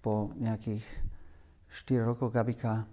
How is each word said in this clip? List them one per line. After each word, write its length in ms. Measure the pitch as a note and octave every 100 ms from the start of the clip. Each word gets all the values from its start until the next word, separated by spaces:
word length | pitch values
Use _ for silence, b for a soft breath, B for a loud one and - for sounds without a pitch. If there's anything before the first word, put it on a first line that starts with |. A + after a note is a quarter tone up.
po 320 | A2+ G#2+ G2+
nejakých 480 | - A2+ A2 - G#2+ - - - B B B B B -
štyroch 480 | - - B2+ A2+ A#2+
rokoch 160 | B2
Gabika 480 | A#2 A2+ A#2 A#2 A2 A2